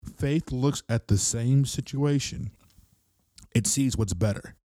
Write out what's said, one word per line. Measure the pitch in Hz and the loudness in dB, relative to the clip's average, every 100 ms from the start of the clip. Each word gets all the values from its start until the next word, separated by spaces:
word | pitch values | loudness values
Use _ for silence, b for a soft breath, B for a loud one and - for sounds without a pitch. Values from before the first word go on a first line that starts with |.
| - - | -18 -4
Faith | 143 151 - | 0 0 -2
looks | 127 139 147 - | 0 0 0 -2
at | 117 - | -2 2
the | 101 | 2
same | - 117 120 135 135 | 2 0 2 4 4
situation. | - - 135 147 143 - - 101 - _ _ _ _ _ _ _ - - | -2 -6 -2 0 0 -2 -6 -10 -12 _ _ _ _ _ _ _ -20 -2
It | 120 - | 0 0
sees | - 135 92 | 0 0 0
what's | 107 | -2
better. | 90 107 98 - - | 0 0 -2 -8 -18